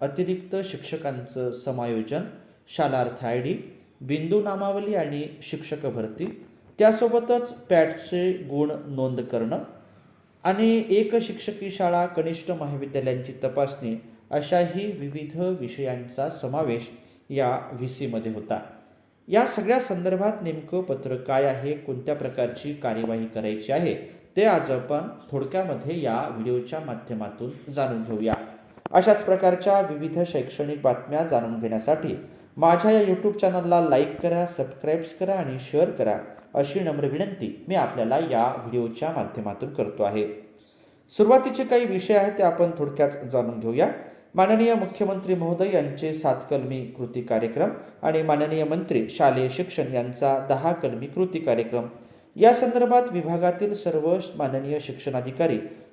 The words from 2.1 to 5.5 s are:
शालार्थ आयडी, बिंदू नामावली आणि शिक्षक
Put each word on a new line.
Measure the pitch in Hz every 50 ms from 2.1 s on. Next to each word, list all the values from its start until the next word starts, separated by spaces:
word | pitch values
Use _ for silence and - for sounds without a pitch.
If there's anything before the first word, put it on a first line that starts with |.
| 139 156 196 - - - - - _ _ _ - -
शालार्थ | - 156 139 131 127 123 117 - - 131
आयडी, | 117 117 123 123 139 190 - - - - - - _ _ - 135 131
बिंदू | 143 156 156 165 196 208
नामावली | 202 208 196 190 202 196 196 202 208 208 214
आणि | 185 160 147 143 143 147 151 - -
शिक्षक | - -